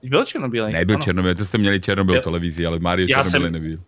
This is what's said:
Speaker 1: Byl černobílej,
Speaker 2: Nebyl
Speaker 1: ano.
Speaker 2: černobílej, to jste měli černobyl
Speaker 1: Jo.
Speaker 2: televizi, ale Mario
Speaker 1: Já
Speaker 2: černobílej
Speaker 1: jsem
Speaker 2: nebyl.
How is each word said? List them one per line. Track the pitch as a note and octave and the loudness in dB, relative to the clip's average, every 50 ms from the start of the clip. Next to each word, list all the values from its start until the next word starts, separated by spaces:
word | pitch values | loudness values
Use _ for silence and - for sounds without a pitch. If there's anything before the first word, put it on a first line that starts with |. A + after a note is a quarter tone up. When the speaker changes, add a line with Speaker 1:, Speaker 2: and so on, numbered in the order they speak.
| - | -6
Speaker 1:
Byl | B2+ C3+ F3 C4+ | 2 2 2 2
černobílej, | - - D4+ E3 B2+ A#2 A#2 A2 G#2+ G#2+ | 0 -4 -6 -6 -4 -2 -2 -2 0 0
Speaker 2:
Nebyl | E2 F2 F#2 G#2+ | 0 2 2 2
Speaker 1:
ano. | G2 - | 2 2
Speaker 2:
černobílej, | - F2 F#2 F#2 F2+ F2 | 0 0 2 2 0 0
to | E2+ G#2 | 0 -4
jste | G2 - A2+ | -2 0 0
měli | G#2 G2+ G2+ G2 | 2 2 2 0
černobyl | F#2+ - G2 G2 G2 F#2 F#2 | 0 0 0 2 2 4 2
Speaker 1:
Jo. | B2+ B2+ | 2 2
Speaker 2:
televizi, | - E2 E2+ E2+ E2+ D#2 E2 E2+ | 0 -4 -2 -2 -4 -4 -2 -2
ale | E2 E2 E2+ | -2 -2 -2
Mario | E2+ F2 F2+ F#2 F#2 - | 0 0 2 2 2 2
Speaker 1:
Já | C3 C3+ C#3 | 2 2 2
Speaker 2:
černobílej | - - C#3+ C#3 E2+ E2 | 2 0 0 0 0 -4
Speaker 1:
jsem | D#2+ D#2 | -4 -6
Speaker 2:
nebyl. | D#2+ D#2+ E2 F2+ | -8 -8 -10 -12